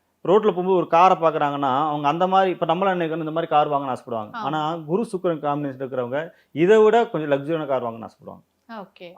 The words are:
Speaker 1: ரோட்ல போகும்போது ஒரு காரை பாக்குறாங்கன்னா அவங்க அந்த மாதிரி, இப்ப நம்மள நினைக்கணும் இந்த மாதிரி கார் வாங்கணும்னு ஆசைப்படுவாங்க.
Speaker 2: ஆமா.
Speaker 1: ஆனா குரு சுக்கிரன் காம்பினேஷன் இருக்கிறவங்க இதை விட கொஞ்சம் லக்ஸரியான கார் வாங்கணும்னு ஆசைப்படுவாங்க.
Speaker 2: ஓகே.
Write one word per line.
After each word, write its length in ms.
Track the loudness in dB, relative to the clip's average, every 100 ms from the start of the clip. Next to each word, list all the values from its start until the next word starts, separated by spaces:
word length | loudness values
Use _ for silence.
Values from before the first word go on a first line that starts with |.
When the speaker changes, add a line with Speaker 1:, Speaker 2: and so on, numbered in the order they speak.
| _ _
Speaker 1:
ரோட்ல 240 | 0 2 2
போகும்போது 280 | 0 0 0
ஒரு 100 | 2
காரை 300 | 4 6 4
பாக்குறாங்கன்னா 720 | 2 0 0 0 0 0 0
அவங்க 200 | 0 0
அந்த 180 | 0 2
மாதிரி, 240 | 2 2
இப்ப 160 | 0 -2
நம்மள 220 | 0 0
நினைக்கணும் 340 | 0 -2 -4 -4
இந்த 40 |
மாதிரி 160 | -4 0
கார் 240 | 2 2
வாங்கணும்னு 240 | 0 -2
ஆசைப்படுவாங்க. 360 | -6 -6 -8 -6
Speaker 2:
ஆமா. 160 | -8 -6
Speaker 1:
ஆனா 280 | -4 -4 -6
குரு 280 | -4 -4
சுக்கிரன் 360 | -4 -4 -4 -2
காம்பினேஷன் 420 | -2 -4 -6 -8
இருக்கிறவங்க 480 | -6 -6 -4 -6 -8 -14 _
இதை 300 | 0 4 6
விட 260 | 6 4 2
கொஞ்சம் 220 | -2 0
லக்ஸரியான 360 | 0 0 -4 -2
கார் 160 | -2
வாங்கணும்னு 260 | -2 -8 -14
ஆசைப்படுவாங்க. 360 | -16 -18 -18 _ _ _
Speaker 2:
ஓகே. 400 | -18 -18 _ -16